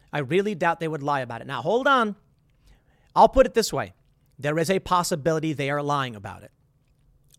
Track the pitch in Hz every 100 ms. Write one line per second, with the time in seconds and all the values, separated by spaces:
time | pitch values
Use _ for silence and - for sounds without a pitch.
0 | _ 147 127 175 202 185 170 165 165 156
1 | 139 143 120 117 123 135 139 226 285 262
2 | 214 196 _ _ _ _ _ _ _ _
3 | _ 156 214 262 254 233 - 139 101 -
4 | _ _ _ - 139 156 165 190 - 180
5 | 170 170 147 160 160 143 139 147 143 143
6 | 127 107 101 92 - _ _ _ _ _
7 | _ _ _